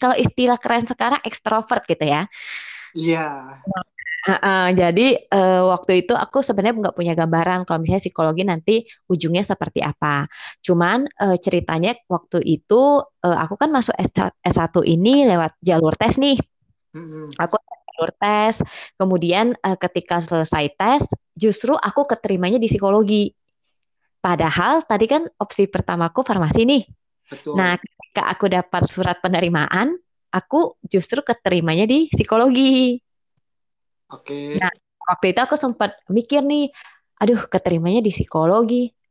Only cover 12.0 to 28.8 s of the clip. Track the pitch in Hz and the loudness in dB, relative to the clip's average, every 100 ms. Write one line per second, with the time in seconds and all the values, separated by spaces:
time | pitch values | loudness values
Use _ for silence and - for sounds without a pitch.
12 | - 175 - 175 - 156 - 220 277 285 | -4 -6 -4 -4 0 -2 2 4 4 4
13 | - _ 180 170 160 202 302 285 226 - | 0 _ -2 0 -2 -4 -2 0 -2 -2
14 | 190 - 190 - 180 180 165 175 - 165 | -4 -2 -2 -2 -2 0 0 0 2 2
15 | 202 277 262 175 160 - 170 165 160 - | 4 4 4 2 0 -4 0 2 2 2
16 | 226 254 277 269 - _ _ _ _ 156 | 0 2 2 0 -2 _ _ _ _ -18
17 | 165 156 151 147 170 214 - - - - | -16 -14 -12 -8 -4 -4 -6 -16 -16 -6
18 | 165 - 202 208 214 220 - - - - | -6 -2 -2 2 0 -2 -6 -10 -20 -4
19 | 190 185 170 180 233 240 190 185 180 180 | 0 0 0 0 0 -2 -4 -2 -4 -4
20 | - 175 165 170 156 156 143 - 202 277 | -4 -4 -2 -2 0 -2 -2 -2 0 2
21 | - - _ - 220 196 233 285 208 240 | 0 -6 _ -2 0 0 0 -2 0 -2
22 | 285 226 208 185 180 233 226 202 196 208 | -2 -4 -2 -2 0 0 0 0 2 2
23 | 208 208 202 - _ _ _ _ _ _ | 2 2 0 -6 _ _ _ _ _ _
24 | _ _ 180 170 165 147 196 320 - 208 | _ _ -2 0 0 0 0 0 0 0
25 | 226 294 330 - 202 - 196 190 - 175 | 2 0 -2 -8 -6 -2 0 -2 -4 -2
26 | 165 - 262 196 156 226 233 277 - - | -2 -2 -2 0 0 2 2 2 0 -10
27 | _ _ _ 139 151 156 185 175 - _ | _ _ _ -14 -6 -2 0 -2 -6 _
28 | - - - - 202 180 180 175 | -8 -4 -4 -2 0 0 -2 -2